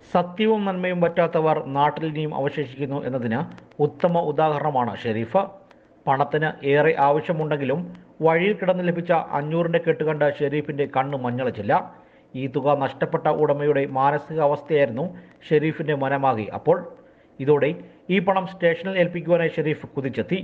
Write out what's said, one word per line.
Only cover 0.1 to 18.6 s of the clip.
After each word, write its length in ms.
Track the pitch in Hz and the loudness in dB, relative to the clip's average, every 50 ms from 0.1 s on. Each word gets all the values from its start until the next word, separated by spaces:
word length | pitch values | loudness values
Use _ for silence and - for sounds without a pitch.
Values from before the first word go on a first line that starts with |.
സത്യവും 480 | - 185 175 175 - - 214 220 220 214 202 196 | 0 0 0 0 -2 0 2 2 2 2 0 -2
നന്മയും 300 | 185 180 180 185 180 175 | -2 -2 -2 -2 0 2
പറ്റാത്തവർ 540 | 175 170 170 180 170 165 - 165 160 156 156 156 - 135 135 | 0 2 2 2 0 2 2 2 2 2 2 0 -2 -4 0
നാട്ടിൽ 280 | 139 143 151 147 156 156 160 | 2 2 2 2 -2 -6 -4
ഇനിയും 220 | 151 151 156 151 - 131 | -4 -4 -4 -4 -4 -2
അവശേഷിക്കുന്നു 600 | 139 143 139 160 143 120 127 135 147 135 139 143 135 123 | -4 -2 -2 -4 -6 -6 -6 -8 -6 -6 -6 -6 -6 -4
എന്നതിന് 320 | 127 131 117 117 110 127 165 175 - - - - - - 147 | -4 -4 -2 -2 -2 -2 -4 -6 -10 -20 -20 -20 -2 0 0
ഉത്തമ 360 | 147 - - - 175 175 170 170 151 | 0 0 0 0 2 2 2 0 0
ഉദാഹരണമാണ് 640 | 147 147 156 156 151 143 147 156 143 127 123 113 95 95 | 0 2 2 2 2 0 -2 0 0 0 -2 -2 -4 -6
ഷെരീഫ്. 400 | - 120 107 110 117 110 - 190 196 190 - - - _ - _ _ _ _ _ _ | -4 -4 -2 -2 -4 0 0 0 0 0 -8 -20 -20 _ -20 _ _ _ _ _ _
പണത്തിന് 420 | 156 135 135 143 143 - 151 156 156 - - 135 139 | 0 2 2 2 0 0 -2 -2 -2 -4 -4 0 2
ഏറെ 200 | 139 147 147 - - - 139 143 | 4 4 6 4 4 4 4 4
ആവശ്യമുണ്ടെങ്കിലും 720 | 147 160 151 - 175 156 156 151 156 143 139 127 135 170 175 - - - - - - _ 151 | 4 2 0 -2 -2 -2 -2 -2 -2 -2 0 -2 -2 -2 -4 -10 -14 -18 -20 -20 -10 _ 2
വഴിയിൽ 300 | 160 160 170 175 202 214 - | 4 4 4 2 2 0 0
കിടന്ന് 240 | 190 180 185 180 180 175 | 0 0 0 2 0 -2
ലഭിച്ച 240 | 175 175 170 175 170 160 - - - 143 | -2 -2 0 2 2 2 2 -2 -4 -4
അഞ്ഞൂറിൻ്റെ 420 | 143 151 160 170 175 165 165 170 156 | -4 -2 0 0 0 2 0 0 2
കെട്ട് 200 | 165 156 160 156 156 | 0 0 0 0 -2
കണ്ട് 180 | 156 151 151 147 143 - | 0 2 2 0 2 0
ഷെരീഫിൻ്റെ 480 | 151 139 139 151 147 - 147 139 143 135 - | -2 0 0 -2 -4 -4 -2 -2 -2 0 0
കണ്ണ് 200 | 135 131 143 143 135 123 | -2 0 0 -4 -4 -4
മഞ്ഞളിച്ചില്ല. 500 | 123 120 127 131 123 95 104 98 104 147 180 - - - - - _ _ _ _ _ - | -4 -2 -2 -2 -4 -4 -4 0 0 2 0 0 -4 -16 -20 -20 _ _ _ _ _ -10
ഈ 80 | 131 131 135 123 | -8 -8 -4 -4
തുക 200 | 147 127 143 147 135 135 | 0 2 2 2 2 0
നഷ്ടപ്പെട്ട 420 | 131 - - 170 - - 151 139 156 151 151 | -4 -2 -4 -4 -2 -2 -2 0 0 2 2
ഉടമയുടെ 420 | 151 143 143 143 147 147 147 139 139 131 139 131 | 2 2 2 0 2 0 2 2 0 0 0 2
മാനസികാവസ്ഥയായിരുന്നു 1040 | 135 143 147 151 - - 160 156 147 143 147 143 - - 160 147 143 127 113 123 156 180 - - - - - _ - - | 2 2 2 0 -4 -6 -4 0 2 2 0 0 -2 0 2 2 2 2 0 -6 -6 -6 -8 -14 -20 -20 -20 _ -4 0
ഷെരീഫിൻ്റെ 460 | 160 151 147 160 151 - 165 147 151 139 | 2 2 2 0 -4 -4 -2 -2 -2 0
മനമാകെ 440 | 135 135 139 139 139 131 123 110 107 95 - 107 | 0 0 0 2 2 0 0 0 -4 -6 -8 -4
അപ്പോൾ. 180 | - 147 175 262 - - - - - - _ _ _ _ _ - | 2 2 2 2 0 -10 -16 -20 -20 -20 _ _ _ _ _ -6
ഇതോടെ 300 | 135 135 151 139 131 147 170 175 - - - - _ - 180 | 2 2 4 4 4 0 -2 -4 -12 -20 -20 -20 _ 0 0
ഈ 40 | 196 175 | 0 2
പണം 180 | 196 190 190 180 180 | 2 0 0 -2 -4
സ്റ്റേഷനിൽ 420 | - - | -8 0